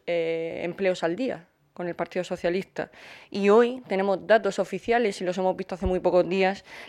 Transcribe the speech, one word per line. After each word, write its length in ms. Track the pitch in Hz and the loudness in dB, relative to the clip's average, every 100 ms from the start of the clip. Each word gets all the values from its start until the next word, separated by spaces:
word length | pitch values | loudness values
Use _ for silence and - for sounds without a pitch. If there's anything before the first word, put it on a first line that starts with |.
| - | -4
eh, 560 | 170 165 165 165 175 | -2 -2 -2 -6 -6
empleos 400 | 170 170 185 180 | -6 -2 0 0
al 100 | 170 | -2
día 320 | 190 262 165 - _ _ | -2 -4 -6 -12 _ _
con 120 | - 175 | -10 -8
el 80 | |
Partido 300 | 165 170 185 | -6 -6 -4
Socialista. 640 | 175 180 170 185 - - - - - - - | -4 -4 -2 -2 -4 -8 -10 -12 -20 -20 -10
Y 200 | 202 202 | 0 4
hoy 340 | 220 240 254 - | 6 6 0 -4
tenemos 400 | 190 196 185 175 | 0 0 0 4
datos 320 | 220 196 190 | 2 4 -2
oficiales, 600 | 180 190 - 233 220 - | -4 -6 0 0 0 -2
y 40 | |
los 140 | 180 185 | -4 0
hemos 160 | 185 | 0
visto 220 | 180 190 185 | -2 -6 -4
hace 100 | 190 | -2
muy 140 | 185 | 0
pocos 280 | 180 180 165 | 4 4 4
días, 360 | 190 185 196 - - | 2 2 0 -8 -20